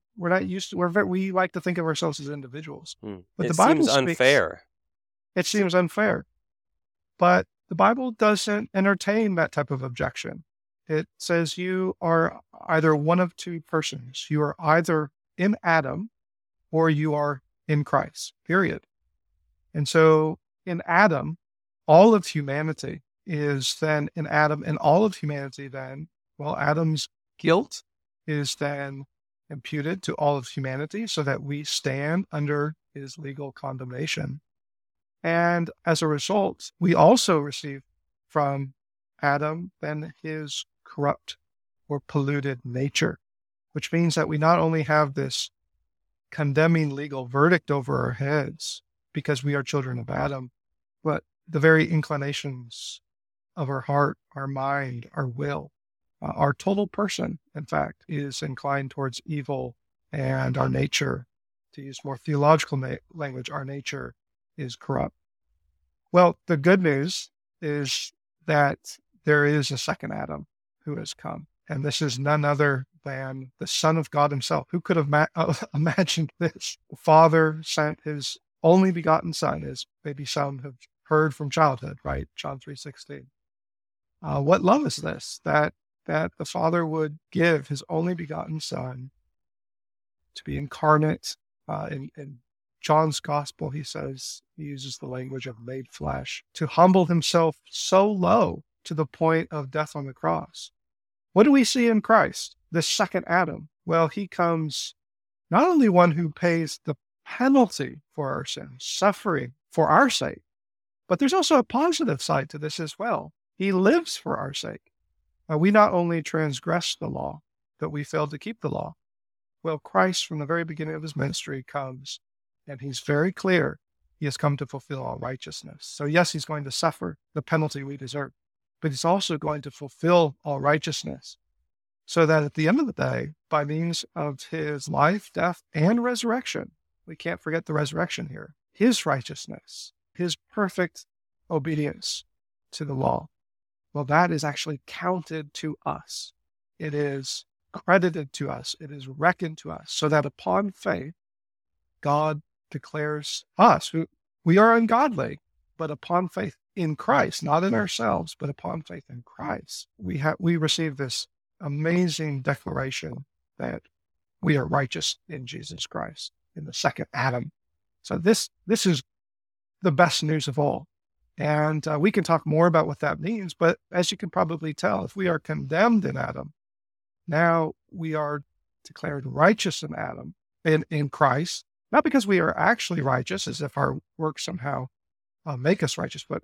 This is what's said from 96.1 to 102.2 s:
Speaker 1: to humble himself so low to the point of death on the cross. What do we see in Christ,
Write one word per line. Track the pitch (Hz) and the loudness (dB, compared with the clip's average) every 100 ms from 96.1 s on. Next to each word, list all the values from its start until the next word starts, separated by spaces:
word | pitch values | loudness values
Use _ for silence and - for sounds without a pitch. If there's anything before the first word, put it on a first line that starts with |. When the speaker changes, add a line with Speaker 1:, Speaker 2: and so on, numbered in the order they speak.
| 135 131 - _ - | -6 -6 -12 _ -6
Speaker 1:
to | 156 | -4
humble | - 185 190 170 | 6 6 8 4
himself | 170 - 175 165 - _ | 2 2 2 2 -2 _
so | - - 190 208 | -8 2 4 4
low | 202 175 220 180 156 - _ - | 2 4 4 4 -2 -12 _ -10
to | 156 | -4
the | 151 | -4
point | - 160 160 165 | 0 2 2 0
of | 156 135 | -8 -6
death | 151 151 151 | -6 -6 -6
on | 139 | -10
the | |
cross. | 127 160 160 - - - _ _ _ _ _ _ | -6 -2 -2 -4 -16 -20 _ _ _ _ _ _
What | 185 | 4
do | 254 | 8
we | 277 | 8
see | 233 262 233 | 6 4 4
in | 220 | 4
Christ, | - 220 | 6 6